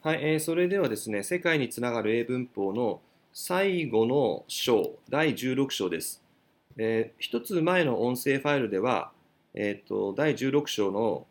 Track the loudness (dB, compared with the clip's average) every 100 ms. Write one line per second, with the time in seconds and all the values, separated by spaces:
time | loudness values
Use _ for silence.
0 | -2 -2 2 0 0 0 2 2 0 -2
1 | -4 -4 -2 -2 2 0 0 -2 -2 0
2 | 2 0 0 -4 -4 -4 -2 0 -2 -2
3 | _ _ _ -14 -4 0 2 0 0 2
4 | 4 4 2 0 -6 -4 2 2 2 -6
5 | -6 0 0 0 -2 0 -2 0 -2 -2
6 | -6 -12 _ _ _ _ _ -4 0 0
7 | -2 -4 -6 -6 -2 0 2 4 2 2
8 | 0 0 0 0 2 0 2 0 2 0
9 | -2 _ _ _ _ -4 -4 -4 -6 -4
10 | -2 0 0 0 0 0 0 -2 0 0
11 | 0 -2 -8